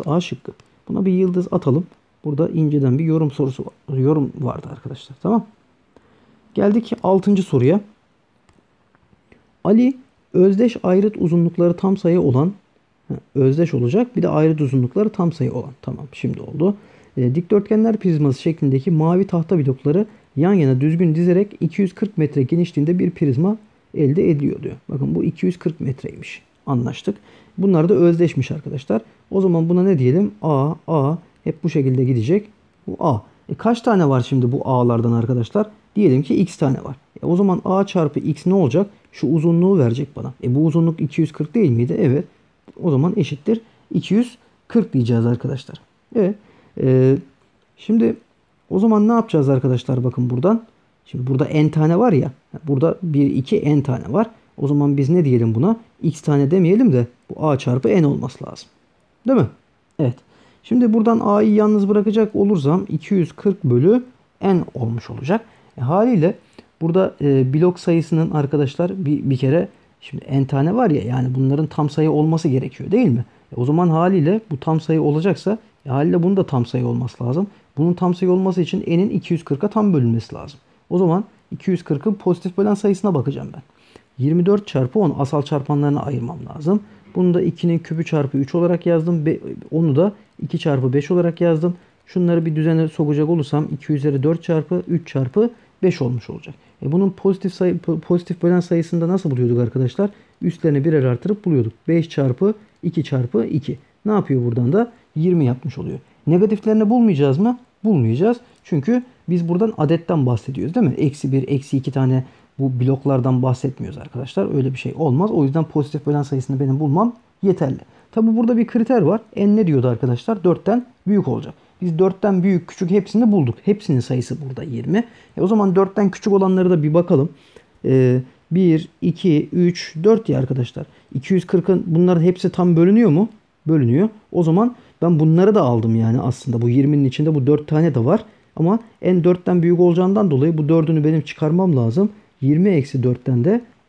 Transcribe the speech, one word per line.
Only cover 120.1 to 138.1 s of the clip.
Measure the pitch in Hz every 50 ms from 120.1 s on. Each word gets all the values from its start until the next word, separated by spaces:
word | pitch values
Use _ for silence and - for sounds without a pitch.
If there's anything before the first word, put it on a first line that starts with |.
| 123 120 - - - 185 170
Dörtten | 185 165 - - 190 214 247 247 - _ _ _
büyük | 175 208 202 175 -
olacak. | 120 113 - - - _ _ _ _ _ 185
Biz | 180 160 156
dörtten | 190 190 185 185 - 208 196 185 170
büyük, | 202 190 175 175 -
küçük | - - 190 170
hepsini | 190 208 190 - - 214 247 220 202
bulduk. | 196 143 120 113 - -
Hepsinin | 190 208 202 - - 151 127
sayısı | 120 - 127 127 117 - 127 127 147 131
burada | 131 120 -
yirmi. | 165 120 117 120 139 165 214 240 - - - - _ _
E, | - -
o |
zaman | 190 226 214 202 196 180
dörtten | 190 196 190 196 - 208 190
küçük | 190 - - 226 196
olanları | 196 190 190 185 185 180 180
da | 180 160 147
bir | 151 151
bakalım. | 175 175 170 190 135 135 - - - _ _ _ - _ _ _ _ -
E, | - 131 131 131 127 123 127 127 - - _ _ _
bir, | 160 180 190 175 160 160 160 - _ _ -
iki, | 175 160 - - 190 151 147 - - -
üç, | 175 175 175 175 - - - - 156 160
dört | 208 226 226 226 -
ya | 139 131
arkadaşlar. | 131 131 139 131 120 - - - - - _ _ _ _ -
İki | 139 - - 190
yüz | 185 175
kırkın | - - 180 170 - 190 180 -
bunların | 175 160 160 180 180 180 170 160
hepsi | 180 180 180 - 185
tam | - - 180 180 170
bölünüyor | 160 170 185 202 226 240 196
mu? | 143 160 214 226 - _ _ _ _ _ _ 151
Bölünüyor. | 165 156 135 117 120 147 196 220 - - _ _ -
O | 175 170
zaman | 165 160 185 226 247 240 - - _ _ _ -
ben | 170 170 147
bunları | 156 160 160 170 190 214 208
da | 208 165
aldım | 127 120 113 110 113 113
yani | 113 113 113 113 131
aslında. | - 120 120 - - 143 123 117 117
Bu | 120
yirminin | 120 135 139 139 147 143 139
içinde | 131 131 - 151 160 160
bu | 147 127
dört | 135 151 147 151
tane | - 156 151 160 170 123
de | 127 113
var. | 127